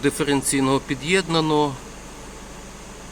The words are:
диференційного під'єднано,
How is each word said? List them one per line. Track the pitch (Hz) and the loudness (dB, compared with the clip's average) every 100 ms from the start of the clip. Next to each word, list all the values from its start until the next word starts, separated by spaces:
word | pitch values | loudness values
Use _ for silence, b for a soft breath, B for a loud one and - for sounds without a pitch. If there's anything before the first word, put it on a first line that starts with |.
диференційного | 139 - 147 139 131 139 131 135 | 2 2 2 2 2 2 4 4
під'єднано, | - 131 139 190 165 165 160 151 147 131 - - - - - - - - - - - - - | 2 -4 2 2 4 2 4 4 2 0 -10 -14 -14 -14 -14 -14 -14 -16 -16 -16 -16 -16 -14